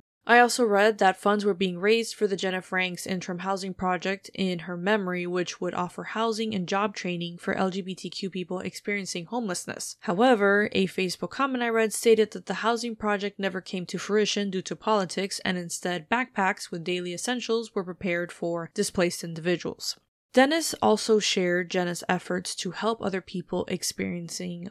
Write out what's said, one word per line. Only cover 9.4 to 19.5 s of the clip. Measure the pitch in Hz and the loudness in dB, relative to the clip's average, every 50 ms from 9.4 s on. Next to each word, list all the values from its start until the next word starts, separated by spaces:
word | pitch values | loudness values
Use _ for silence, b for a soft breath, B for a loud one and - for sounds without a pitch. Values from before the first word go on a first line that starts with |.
| 233 196 175 - - - - - - - - - | -4 -4 -4 -6 -6 -8 -8 -8 -10 -10 -12 -8
However, | - - 175 180 240 262 247 202 202 196 202 208 208 208 | -4 -2 2 4 6 6 8 8 6 6 6 6 4 2
a | - 190 190 180 | 2 2 0 2
Facebook | - - 190 180 - - - 175 | 0 -2 -2 -2 -2 -4 -6 -8
comment | - - 269 277 262 247 | -2 -2 -2 0 0 -2
I | 240 233 | -2 2
read | 226 226 220 214 | 2 2 2 2
stated | - - - 233 226 220 214 208 | 0 2 6 6 8 8 6 2
that | - 190 - | 0 -8 -8
the | - 185 | -6 -6
housing | 180 202 220 240 226 233 240 220 | -2 0 0 0 0 -2 -6 -6
project | - - 208 208 196 202 202 - - | -4 -2 -2 -2 0 -2 -6 -4 -4
never | 196 190 185 190 | -4 -2 -2 -4
came | - - - 185 175 - | -6 -6 -6 -6 -6 -6
to | - 175 | -6 -6
fruition | - - 202 214 208 202 - 208 208 202 | -4 0 2 2 2 2 2 0 -2 -2
due | 185 190 | -2 -4
to | 175 - 175 - | -4 -4 -8 -4
politics, | - 220 220 208 190 160 - 214 196 196 - - - | 0 2 2 2 2 0 -2 -4 -4 -4 -6 -4 -4
and | 196 185 180 | -4 -4 -4
instead | 175 170 - - - 180 175 175 160 - | -4 -6 -8 -6 -4 -4 -4 -4 -2 -2
backpacks | 233 240 262 247 _ - 190 185 208 - - - | -2 -2 -2 -4 _ 0 2 2 0 -2 -6 -10
with | - 170 160 | -8 -6 -4
daily | 180 180 180 180 180 175 | -4 -4 -2 -4 -6 -6
essentials | 175 - 240 247 240 220 - 226 233 226 214 - | -4 -4 -2 -2 -2 -2 -2 -2 -2 -2 -4 -6
were | 208 180 | -6 -6
prepared | 180 175 - - 185 175 175 175 170 | -6 -8 -6 -2 -2 0 0 -2 -4
for | - - - 170 170 170 165 160 - | -6 -6 -4 -4 -2 -4 -6 -6 -4
displaced | - 202 - - 196 175 175 - - - | -2 -2 -2 2 2 0 2 0 -4 -8
individuals. | 170 165 165 156 180 | -8 -8 -4 0 0